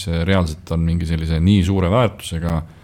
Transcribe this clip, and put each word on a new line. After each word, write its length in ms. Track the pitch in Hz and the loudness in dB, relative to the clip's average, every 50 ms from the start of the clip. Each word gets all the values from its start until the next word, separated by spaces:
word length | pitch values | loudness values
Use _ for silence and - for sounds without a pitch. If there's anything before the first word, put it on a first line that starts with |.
| - 85 82 82 | -6 -4 -2 -2
reaalselt 480 | 82 90 98 92 90 80 78 - - - | 0 2 2 2 2 0 -4 -8 -8 -4
on 120 | 82 82 82 | -2 -2 0
mingi 220 | 82 82 85 85 | 0 0 -2 -2
sellise 320 | 80 82 80 80 80 80 80 | -2 -2 -2 -2 -2 0 2
nii 220 | 82 95 104 101 90 | 4 4 4 4 4
suure 260 | 95 98 98 87 85 | 2 2 0 0 2
väärtusega 680 | 98 123 127 107 - - - - 85 82 80 85 85 80 80 - - - | 2 2 2 0 -2 -6 -10 -10 -8 -6 -4 -2 -2 -2 -4 -6 -12 -20